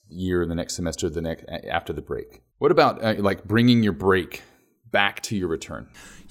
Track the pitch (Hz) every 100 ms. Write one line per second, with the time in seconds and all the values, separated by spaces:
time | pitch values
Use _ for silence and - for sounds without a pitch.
0 | _ 87 92 90 85 85 - - 85 -
1 | 90 80 80 80 - 82 - 85 - 73
2 | - 65 - - _ - 151 170 135 -
3 | 110 104 98 95 98 110 123 117 107 80
4 | 95 95 82 - - _ _ _ _ 101
5 | 101 - - 104 90 80 - 60 - -
6 | - - -